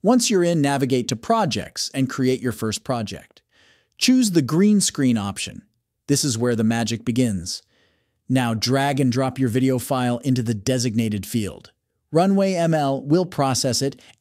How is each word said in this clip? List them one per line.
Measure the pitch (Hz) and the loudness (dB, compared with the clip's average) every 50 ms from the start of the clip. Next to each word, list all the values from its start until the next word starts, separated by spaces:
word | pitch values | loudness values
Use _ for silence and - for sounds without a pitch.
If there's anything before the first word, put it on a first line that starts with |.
Once | - 190 254 247 233 - | 4 4 2 4 2 2
you're | 220 185 | 2 2
in, | 175 170 170 160 | 2 2 2 2
navigate | 139 139 139 135 139 123 135 127 117 | 2 0 0 0 0 0 0 0 0
to | - - | -2 -6
Projects | 110 - - 226 226 208 147 110 104 - - _ - - - - | -8 -2 0 0 2 2 0 -2 -4 -8 -8 _ -10 -10 -6 -2
and | 139 135 127 | -4 -4 -2
create | - - 131 127 131 123 | -2 -2 0 0 0 0
your | - 127 | -2 -6
first | 107 - 117 110 104 - | -4 -4 -4 -4 -4 -6
project. | _ - 131 117 110 95 92 73 - _ _ _ _ _ _ _ _ _ _ _ _ _ _ | _ -6 -4 -4 -4 -8 -10 -14 -16 _ _ _ _ _ _ _ _ _ _ _ _ _ _
Choose | - - - 254 254 247 208 | -2 2 4 4 4 4 4
the | 175 170 | 2 2
green | 135 117 147 170 202 208 208 202 | 2 2 2 4 4 6 4 4
screen | - - - - 139 127 117 | 2 0 -2 0 2 2 2
option. | 110 98 101 95 - - - - - - _ _ _ _ _ _ _ _ - | 2 -2 -4 -6 -8 -10 -10 -12 -16 -20 _ _ _ _ _ _ _ _ 0
This | 143 139 - | 0 2 2
is | 143 113 | -2 -2
where | 113 120 123 120 | 0 0 0 2
the | 110 113 | 2 2
magic | 110 117 117 117 107 117 104 - | 2 2 0 -2 -2 -4 -4 -4
begins. | 127 113 123 127 117 101 90 85 90 - - _ _ _ _ _ _ _ _ _ _ _ _ _ | -2 0 0 0 0 0 -4 -6 -8 -10 -12 _ _ _ _ _ _ _ _ _ _ _ _ _
Now | - 131 131 123 117 113 | 0 0 0 2 0 -2
drag | 110 104 120 131 135 139 143 147 151 | -2 0 0 0 2 2 0 0 2
and | 139 127 | 0 2
drop | 113 131 131 131 127 135 | 2 0 -2 -2 -2 -2
your | 131 120 | -2 0
video | 107 131 127 131 131 123 | 2 2 2 2 0 0
file | - - 135 127 123 123 123 117 | -2 -2 -2 0 0 0 -2 -2
into | - 135 131 127 | 0 0 0 0
the | 117 117 117 | 0 -2 -4
designated | 104 95 139 127 127 117 127 104 117 117 110 107 101 98 | -2 -2 -2 0 0 0 0 0 0 0 0 -2 -4 -6
field. | - - 117 104 92 62 50 - - _ _ _ _ _ _ _ _ | -4 -4 -4 -4 -4 -8 -12 -20 -20 _ _ _ _ _ _ _ _
Runway | 147 160 180 196 196 196 196 190 190 | 0 2 4 4 4 2 2 0 0
M | 170 170 165 | 0 0 2
L | 160 156 143 139 135 135 | 2 2 0 0 -2 -4
will | - 143 151 180 180 | 0 2 2 2 2
process | 180 - - 139 135 127 - - 135 117 - | 0 -2 -2 0 0 0 0 0 -2 -2 -2
it, | 135 139 - - - - _ _ | -2 -4 -6 -8 -20 -20 _ _